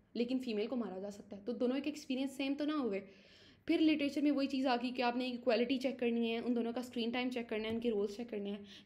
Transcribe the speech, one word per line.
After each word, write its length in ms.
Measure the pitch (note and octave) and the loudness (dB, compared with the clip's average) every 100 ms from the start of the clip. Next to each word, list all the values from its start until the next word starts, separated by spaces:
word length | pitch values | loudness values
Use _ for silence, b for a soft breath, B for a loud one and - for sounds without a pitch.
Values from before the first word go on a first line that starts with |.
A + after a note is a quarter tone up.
| _ | _
लेकिन 240 | A3+ A#3+ B3+ | -2 0 0
female 280 | A#3+ G#3 A3+ | 0 -2 0
को 80 | |
मारा 240 | B3+ G3+ F#3 | -2 -4 -6
जा 100 | G3+ | -8
सकता 260 | G3+ - | -10 -14
है, 80 | G3+ | -10
तो 100 | - | -6
दोनों 280 | A3+ B3 C4+ | 0 2 2
के 80 | D4 | -2
experience 480 | D4 - B3+ C4+ - | -6 -4 -2 -2 0
same 180 | C4+ | -2
तो 100 | C#4 | 0
ना 80 | D4 | 0
हुए। 260 | D4+ A#3 G3 G3+ B B B B B - | 0 0 -2 -6 B B B B B 0
फिर 120 | E4 | 4
literature 420 | D#4 D4+ C#4+ D4+ | 6 4 2 2
में 100 | D4 | 2
वही 160 | C4+ C#4 | 2 2
चीज़ 200 | C4 C4 | 2 2
आ 100 | A#3+ | 2
गई 140 | B3 | 0
कि 100 | B3+ | 0
आपने 260 | A#3+ A#3+ B3+ | 0 0 -2
इक्वालिटी 500 | A#3+ B3+ A3 B3 C4 | 0 2 4 4 2
check 220 | C4 B3 | 0 0
करनी 300 | A#3+ A#3 A#3 | 0 2 0
है, 120 | A3+ | 0
उन 120 | A#3 | 0
दोनों 200 | A#3+ A#3 | 0 0
का 80 | A#3+ | -4
screen 300 | B3 A#3+ A#3 | -4 -2 0
time 180 | B3 B3+ | 0 -2
check 200 | B3 A#3 | -4 -4
करना 180 | G#3+ A3+ | -2 -2
है, 60 | |
उनके 160 | A3+ A#3+ | 0 0
roles 280 | G3+ G#3 G#3 | 2 0 -4
check 120 | A#3 | -6
करने 200 | G#3+ G3+ | -6 -4
हैं, 160 | G3+ B B | -6 B B